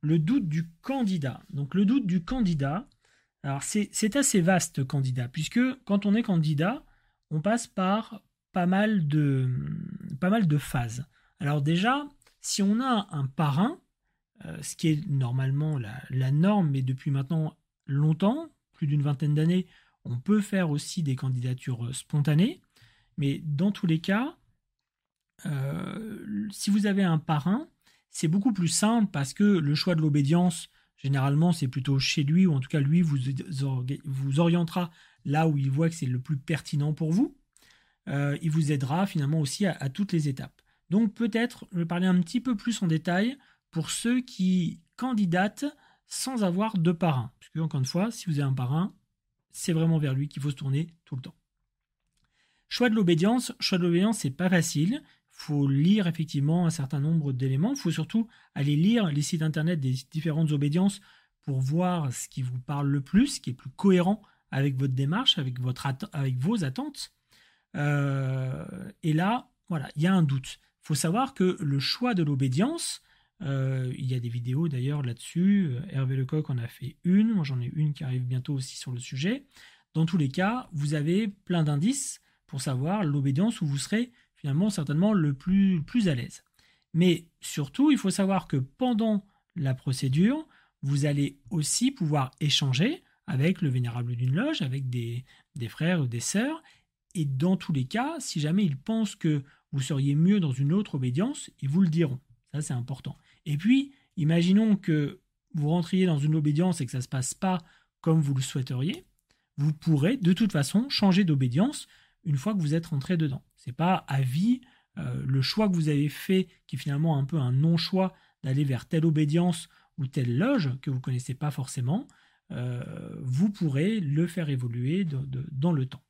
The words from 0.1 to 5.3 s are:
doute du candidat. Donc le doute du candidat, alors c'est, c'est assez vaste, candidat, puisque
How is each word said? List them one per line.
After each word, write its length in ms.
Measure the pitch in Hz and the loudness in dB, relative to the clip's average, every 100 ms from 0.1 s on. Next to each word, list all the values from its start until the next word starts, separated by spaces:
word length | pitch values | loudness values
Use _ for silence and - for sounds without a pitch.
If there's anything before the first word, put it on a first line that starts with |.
| 165 | 2
doute 260 | 156 277 185 | 2 0 0
du 240 | 156 165 - | -4 -6 -12
candidat. 600 | - 269 226 185 135 120 - | -6 -2 0 0 -4 -8 -10
Donc 240 | 139 143 | -8 -4
le 100 | 185 | 0
doute 220 | 202 269 208 | 2 2 2
du 160 | 180 | -2
candidat, 640 | - 262 202 160 139 165 277 _ _ _ _ _ | -2 -2 0 0 -2 -4 -8 _ _ _ _ _
alors 200 | 143 139 | -8 -6
c'est, 240 | - 214 202 | -4 -2 -2
c'est 220 | - 214 | -2 0
assez 260 | 285 277 202 | 2 2 4
vaste, 440 | 170 185 - - | 4 4 2 -4
candidat, 420 | 135 143 131 127 | -2 0 0 -2
puisque 320 | 123 | -4